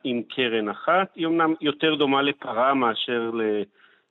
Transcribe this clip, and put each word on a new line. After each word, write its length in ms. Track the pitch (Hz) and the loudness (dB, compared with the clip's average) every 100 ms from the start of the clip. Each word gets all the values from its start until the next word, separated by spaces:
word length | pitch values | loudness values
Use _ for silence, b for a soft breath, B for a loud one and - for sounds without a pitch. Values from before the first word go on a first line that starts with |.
עם 180 | 135 120 | -4 -4
קרן 460 | 113 - 120 113 104 | -4 -2 0 0 -2
אחת, 400 | 104 - 180 190 | -4 0 2 0
היא 120 | - 165 | -4 -2
אמנם 280 | 165 160 160 | 2 2 0
יותר 340 | 147 147 160 | -2 0 0
דומה 280 | 147 143 139 | 2 2 2
לפרה 520 | 143 139 127 113 131 | 2 -2 -6 0 2
מאשר 560 | 135 117 107 - 120 117 | 2 0 0 -2 -2 -2
ל-, 280 | 113 110 104 101 b b b b | -2 0 -2 -4 b b b b